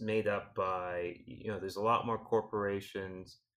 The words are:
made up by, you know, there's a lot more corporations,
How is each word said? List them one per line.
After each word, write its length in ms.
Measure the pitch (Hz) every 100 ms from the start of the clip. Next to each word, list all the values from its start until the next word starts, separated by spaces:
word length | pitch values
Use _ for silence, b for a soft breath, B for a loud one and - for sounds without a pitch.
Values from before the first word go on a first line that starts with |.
made 260 | 110 110 104
up 280 | 101 -
by, 600 | - 92 92 90 87 87 85 123
you 240 | 123 107
know, 80 | 98
there's 160 | 95
a 60 | 98
lot 260 | 107 117 120
more 100 | 110
corporations, 1200 | - 113 107 107 101 101 - 98 95 92 92 - _